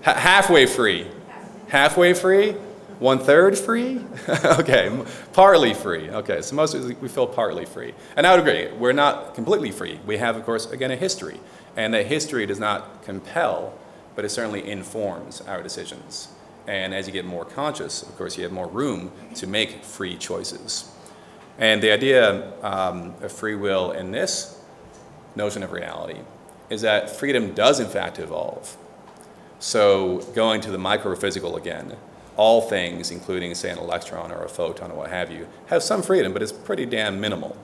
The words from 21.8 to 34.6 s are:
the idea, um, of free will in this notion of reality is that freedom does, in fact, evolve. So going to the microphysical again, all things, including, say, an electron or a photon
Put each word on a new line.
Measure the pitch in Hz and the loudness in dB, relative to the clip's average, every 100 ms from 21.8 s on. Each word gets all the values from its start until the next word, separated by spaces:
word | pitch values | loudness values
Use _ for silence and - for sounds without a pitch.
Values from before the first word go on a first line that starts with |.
the | 110 | 6
idea, | 104 135 131 110 - - - | 4 6 6 6 4 -6 -10
um, | 107 95 92 90 87 - | -6 -2 -2 -4 -10 -12
of | - | -12
free | - 110 104 | -8 -6 -4
will | 98 95 90 | 0 0 0
in | 85 92 | -4 -6
this | 110 180 - - - - - - - - - - - | -4 -4 -4 -8 -16 -20 -20 -20 -20 -20 -20 -16 -6
notion | 104 104 | -4 -4
of | 92 | -8
reality | 87 82 80 82 80 - - - - - | -8 -8 -8 -10 -12 -16 -20 -20 -20 -10
is | 110 | -2
that | 110 104 - | 2 2 2
freedom | - 139 131 104 | -4 0 0 0
does, | 95 113 143 | 4 4 4
in | 107 | 0
fact, | 95 90 - | -4 -6 -8
evolve. | 80 82 - - - - - - - - - - - - | -8 -6 -6 -8 -14 -18 -20 -20 -20 -20 -20 -20 -20 -12
So | - 113 104 98 95 92 - 113 | -2 4 6 6 2 -2 -4 0
going | 110 107 | 2 0
to | 107 | -2
the | 92 | -6
microphysical | 95 107 104 87 98 92 85 85 | 0 0 0 -4 -4 -4 -6 -8
again, | 85 80 - - - - - - | -8 -10 -12 -16 -20 -20 -14 4
all | 110 113 | 6 6
things, | 113 101 87 87 87 | 4 -2 -2 -6 -8
including, | 87 - 92 87 87 | -10 -6 -6 -6 -8
say, | 92 | -8
an | 87 | -8
electron | 85 85 - 82 82 | -6 -6 -6 -10 -10
or | 85 | -10
a | 82 | -10
photon | - | -6